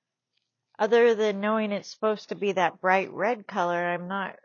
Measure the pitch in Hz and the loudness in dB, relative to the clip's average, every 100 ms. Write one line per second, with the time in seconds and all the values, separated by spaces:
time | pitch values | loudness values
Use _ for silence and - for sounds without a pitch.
0 | _ _ _ _ _ _ _ - 220 233 | _ _ _ _ _ _ _ -4 2 6
1 | 233 214 214 196 208 220 214 202 - - | 6 4 0 0 0 0 0 -4 -8 -4
2 | 220 208 - 170 202 185 175 - 185 190 | -2 -2 -6 -4 -2 2 0 0 2 2
3 | 185 127 202 240 - 196 175 175 175 175 | 0 -4 -2 -4 -6 -4 -2 0 -2 -4
4 | 175 196 185 - | -6 -8 -8 -12